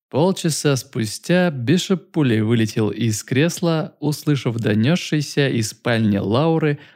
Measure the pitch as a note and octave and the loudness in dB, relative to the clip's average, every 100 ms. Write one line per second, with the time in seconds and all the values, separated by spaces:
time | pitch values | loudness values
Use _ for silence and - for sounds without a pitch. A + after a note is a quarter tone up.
0 | _ B2 F3 F#3 E3+ C#3+ D3+ C3+ - B2+ | _ 0 0 0 -2 -2 0 0 -2 -6
1 | A2 - - F3+ F3+ C#3 A#2 F3+ - F#3 | -6 -6 0 2 2 0 2 2 2 -2
2 | - - C#3 A2 G#2+ A#2 A2 - G#2+ - | -2 -2 2 2 2 2 0 0 -2 0
3 | A#2 G#2+ - - E3 - E3+ D#3+ F3 - | -2 -2 -2 0 0 0 -2 -2 -4 -6
4 | D3 D3 - C#3+ B2+ A#2 A2 G#2+ A#2 F3+ | -6 -4 -2 -2 -2 -2 0 2 2 0
5 | - D#3 C#3+ - C#3 - A2 - - A#2 | 0 -4 -2 -2 0 0 -4 -4 -2 2
6 | A2 G2+ F#2+ A#2 E3 D#3+ D3+ D3 - | 2 2 0 0 2 2 0 -2 -8